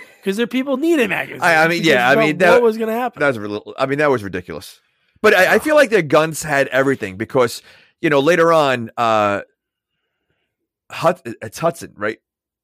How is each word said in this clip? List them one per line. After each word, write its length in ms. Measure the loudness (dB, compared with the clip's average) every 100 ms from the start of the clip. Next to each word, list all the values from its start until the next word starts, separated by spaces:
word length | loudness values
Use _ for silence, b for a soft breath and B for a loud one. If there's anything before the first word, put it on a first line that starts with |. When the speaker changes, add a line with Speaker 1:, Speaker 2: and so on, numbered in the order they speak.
Speaker 1:
<laughs> 240 | -18 _
Speaker 2:
'cause 120 | -8 -4
their 100 | -4
people 300 | -4 -4 -2
needed 340 | 0 0 0
magazines 320 | -4 -8 -2
Speaker 1:
I, 220 | 2 2
I 40 | 2
mean, 140 | 2
Speaker 2:
because 40 | 2
Speaker 1:
yeah, 200 | 2 4
I 40 |
Speaker 2:
about 120 | 2 2
Speaker 1:
mean, 120 | 2
that 140 | 4
Speaker 2:
what 100 | 4
was 160 | 4 0
gonna 140 | -4
happen. 260 | -4 -6 -2
Speaker 1:
that 80 | -2
was 100 | -2
a 40 |
little, 340 | -6 -8 -8 -6
I 100 | -4
mean, 120 | 0
that 120 | 0
was 120 | 0
ridiculous. 560 | -4 -10 -10 -14 -16 -20 _ _ _ _
But 140 | 0
I, 200 | 2 2
I 40 | 2
feel 160 | 2
like 160 | 2 4
their 120 | 2
guns 420 | 2 0 0 -4
had 240 | -4 -2 0
everything 480 | 0 0 -2 -6 -10
because, 440 | -4 0 0 -2 b b b b
you 100 | 0
know, 100 | 2
later 320 | 2 2 4
on, 400 | 4 2 -2 -4 -2
uh, 440 | 0 2 0 -2 -8 _ _ _ _ _ _ _ _ _ _ _ _ _ _
Hud-, 440 | -2 -2 -2 -8 -12
it's 160 | -14 -6
Hudson, 340 | -6 -6 -14 -8
right? 220 | -8 -8 _ _ _ _